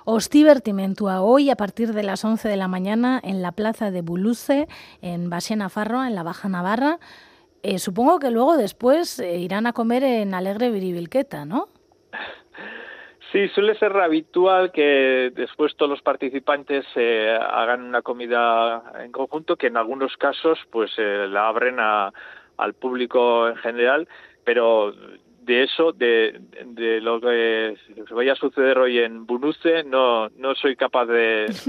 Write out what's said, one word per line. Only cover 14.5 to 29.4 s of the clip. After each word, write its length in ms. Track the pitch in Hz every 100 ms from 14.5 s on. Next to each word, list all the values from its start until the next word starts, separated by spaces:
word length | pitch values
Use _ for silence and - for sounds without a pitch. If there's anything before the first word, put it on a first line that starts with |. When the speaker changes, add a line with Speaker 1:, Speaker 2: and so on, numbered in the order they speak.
| 185 185
Speaker 2:
que 640 | 160 143 139 131 131 127 123
después 400 | 120 - 151 -
todos 140 | 143
los 120 | 139
participantes, 840 | 147 135 135 135 147 143 135 139 - 127
eh, 420 | 117 113 107 113
hagan 460 | 101 113 113 123
una 180 | 123 123
comida 800 | 131 123 120 120 117 113 117 117 117 -
en 80 | 120
conjunto, 460 | 127 131 156 160 165
que 100 | 127
en 80 | 117
algunos 400 | 113 135 135 -
casos, 420 | 143 131 160 160 -
pues, 200 | 113 104 -
eh, 300 | 104 101 98
la 200 | 101 110
abren 320 | 113 123 127
a, 320 | 107 107 95 - - - _ -
al 180 | 104
público 760 | - 127 123 120 127 120 117 117
en 80 | 117
general, 500 | 117 120 123 147 170 - - _ 120
pero 480 | 120 117 110 104 98 101 92 _ _
de 220 | 123 123
eso, 280 | 131 - 165
de, 480 | - 120 113 110 123 - - 127
de 360 | 117 113 110
lo 180 | 113 117
que 560 | 120 117 113 110 110 104 _ 113 104
se 60 |
vaya 200 | 117 135
a 20 | 131
suceder 420 | 139 143 135 127
hoy 220 | 127 120
en 260 | 113 113 113
Bunuce, 580 | 123